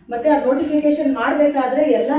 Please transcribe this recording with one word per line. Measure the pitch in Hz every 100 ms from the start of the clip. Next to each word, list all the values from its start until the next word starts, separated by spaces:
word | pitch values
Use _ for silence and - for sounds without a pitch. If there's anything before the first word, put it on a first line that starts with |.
| -
ಮತ್ತೆ | 233 302
ಆ | 277
ನೋಟಿಫಿಕೇಶನ್ | 247 285 302 302 294 302 269
ಮಾಡ್ಬೇಕಾದ್ರೆ | 226 262 294 294 277 254 269
ಎಲ್ಲ | 311 226 254